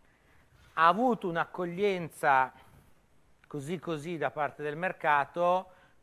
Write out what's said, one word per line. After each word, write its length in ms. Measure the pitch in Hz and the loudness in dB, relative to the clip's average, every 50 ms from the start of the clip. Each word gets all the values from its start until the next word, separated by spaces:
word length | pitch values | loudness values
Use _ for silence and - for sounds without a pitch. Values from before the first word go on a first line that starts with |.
| _ _ _ _ _ _ _ _ _ _ _ - - - - | _ _ _ _ _ _ _ _ _ _ _ -20 -20 -10 -2
ha 120 | - 160 | 2 4
avuto 420 | 170 175 208 254 254 226 - - 185 | 4 4 4 2 2 0 0 -2 -4
un'accoglienza 1200 | 165 165 151 - - - 180 175 170 175 208 202 190 180 170 143 - - - 147 135 131 131 127 - - - - - - - _ - _ _ _ _ - _ _ _ _ _ - | -2 -2 -4 -4 -4 -8 -6 -6 -4 -2 0 0 0 -2 -6 -8 -6 -2 2 4 4 4 4 2 -2 -12 -20 -20 -20 -20 -20 _ -20 _ _ _ _ -20 _ _ _ _ _ -14
così 320 | - 147 135 147 185 156 | -12 -10 -8 -6 -8 -8
così 360 | - 175 165 147 139 175 175 | -6 -6 -8 -6 -6 -8 -6
da 140 | 151 143 135 | -4 -4 -4
parte 320 | - 151 147 139 - - 147 | -2 -2 -4 -4 -4 -6 -8
del 140 | 147 147 | -8 -6
mercato. 960 | 160 180 185 175 - - 156 147 143 139 - - 170 175 175 180 185 185 - - - - _ _ _ | -4 -4 -6 -4 -2 2 2 4 2 2 0 -2 0 2 2 2 0 -2 -6 -18 -20 -20 _ _ _